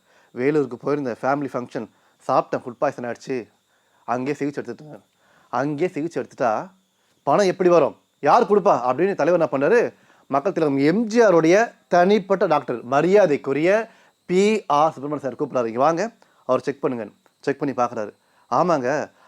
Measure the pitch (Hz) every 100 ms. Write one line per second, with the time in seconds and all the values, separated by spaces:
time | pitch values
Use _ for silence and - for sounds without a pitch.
0 | _ _ _ 117 135 151 127 120 131 147
1 | 131 107 131 143 135 127 120 127 104 _
2 | _ _ - 139 165 127 127 113 143 127
3 | 120 113 - 127 107 _ _ _ _ _
4 | - 123 131 139 143 139 113 117 151 104
5 | _ _ _ _ - 123 143 143 180 147
6 | 165 135 113 - 120 110 190 _ _ _
7 | _ _ 190 180 190 160 180 170 120 -
8 | _ - 143 - 226 208 185 135 123 127
9 | 196 160 165 175 156 135 147 233 139 -
10 | _ _ - 135 196 165 151 139 147 202
11 | 220 233 214 170 160 196 233 - - 175
12 | 180 214 190 190 190 147 143 117 120 139
13 | 170 208 180 135 139 139 170 214 220 _
14 | _ _ - 185 208 220 - 143 156 139
15 | 147 143 135 120 139 127 113 113 147 165
16 | 226 - _ _ - 127 143 135 147 120
17 | 104 _ _ _ 143 135 143 120 120 113
18 | 104 - _ _ - 127 180 151 123 147
19 | 101 _